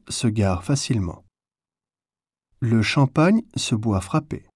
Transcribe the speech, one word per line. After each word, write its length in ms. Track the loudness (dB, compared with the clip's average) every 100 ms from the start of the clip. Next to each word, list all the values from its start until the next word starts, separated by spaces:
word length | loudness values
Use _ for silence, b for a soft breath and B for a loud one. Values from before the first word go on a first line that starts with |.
| -10
se 180 | -4 -2
gare 380 | 0 0 0
facilement. 600 | -2 -2 -2 -2 -4 -8 _ _ _ _ _ _ _ _ _ _ _ _ _ _
Le 220 | 0 2
champagne 640 | 2 2 2 4 4 2 0 -8
se 200 | -4 -2
boit 260 | 0 -2
frappé. 460 | -2 -4 -4 -10 -14